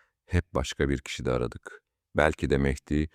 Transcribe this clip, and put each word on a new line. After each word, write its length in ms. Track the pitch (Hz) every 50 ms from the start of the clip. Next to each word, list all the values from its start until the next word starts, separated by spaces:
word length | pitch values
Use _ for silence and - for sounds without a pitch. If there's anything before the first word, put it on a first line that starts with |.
| _ _ _ _ _
hep 280 | - - 87 - _ -
başka 340 | - 65 - - - 76 69
bir 100 | 69 67
kişide 320 | - - - - 62 64
aradık. 520 | 64 64 62 58 - - - - - - _ _ _ _ _ _ -
Belki 340 | - 73 76 76 - - 69
de 80 | 71 69
Mehdi 500 | 69 69 69 - - - 76 73 76 76